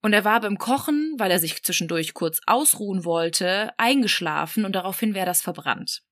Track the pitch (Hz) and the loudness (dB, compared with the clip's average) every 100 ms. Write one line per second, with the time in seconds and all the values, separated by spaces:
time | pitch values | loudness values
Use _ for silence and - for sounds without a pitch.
0 | 214 214 311 226 214 202 - 269 - 294 | 4 2 4 2 2 -4 0 -2 0 0
1 | 311 285 196 180 165 - - 175 170 170 | -2 -2 2 2 0 -4 -2 -2 0 -2
2 | 160 - 165 - - 233 302 - 208 190 | -2 -2 -4 -2 2 2 4 0 -2 -2
3 | 170 165 165 165 180 196 214 - 233 277 | 0 0 0 0 0 0 -2 0 2 4
4 | 214 - 170 151 156 - 202 196 185 196 | 2 0 0 -2 -2 -2 0 -2 -4 -2
5 | 220 196 180 180 - 165 139 117 - - | -2 0 0 -2 -4 -6 -4 -4 -4 -10
6 | _ | _